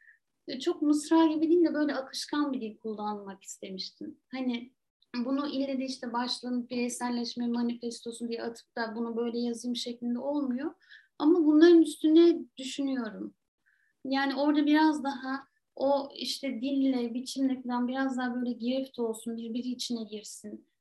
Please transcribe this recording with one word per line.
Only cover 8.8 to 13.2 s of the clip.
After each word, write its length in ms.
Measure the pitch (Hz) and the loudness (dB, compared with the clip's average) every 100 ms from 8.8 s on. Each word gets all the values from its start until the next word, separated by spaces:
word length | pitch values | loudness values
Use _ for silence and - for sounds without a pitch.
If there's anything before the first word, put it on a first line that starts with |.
| 220 214 | -6 -4
bunu 200 | 233 226 | -6 -4
böyle 220 | 240 233 | -4 -2
yazayım 360 | 240 226 247 240 | -4 -4 -6 -6
şeklinde 440 | 247 240 240 240 | -6 -6 -4 -4
olmuyor. 540 | 269 294 262 247 311 - _ - _ - | -2 -2 -2 -2 -4 -10 _ -20 _ 0
Ama 260 | 294 359 302 | 4 6 6
bunların 360 | 302 339 339 | 8 10 10
üstüne 580 | 302 - 320 311 339 320 - - | 8 2 4 8 8 6 -2 -12
düşünüyorum. 760 | 262 - 277 262 220 190 | -10 -4 -4 -2 -4 -8